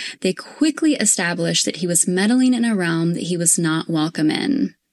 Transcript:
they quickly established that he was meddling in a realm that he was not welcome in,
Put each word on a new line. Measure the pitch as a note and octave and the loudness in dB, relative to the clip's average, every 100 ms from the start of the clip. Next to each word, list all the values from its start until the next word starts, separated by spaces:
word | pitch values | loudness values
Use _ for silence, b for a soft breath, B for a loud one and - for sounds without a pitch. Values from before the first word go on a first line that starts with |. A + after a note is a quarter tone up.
| B B | B B
they | F#3+ | -4
quickly | - - - D#4 - D#4 | -4 -10 -2 -2 2 0
established | C#4 G3+ - F3 F3 E3 E3+ - | 2 0 0 -2 -2 -2 0 -2
that | - | -2
he | F3 | -2
was | E3+ - | 0 0
meddling | F3+ G#3 B3+ B3+ | 2 2 4 4
in | B3 | 2
a | A#3 | 0
realm | G3+ E3+ E3 E3+ | 0 0 0 0
that | E3+ | -2
he | E3+ F3 | -4 -2
was | E3+ - | 0 2
not | E3 D#3+ - | 0 -2 -2
welcome | D#3+ D#3+ E3 D#3 | -2 -2 0 0
in, | - - - F#3+ - _ | 0 -2 -2 -2 -6 _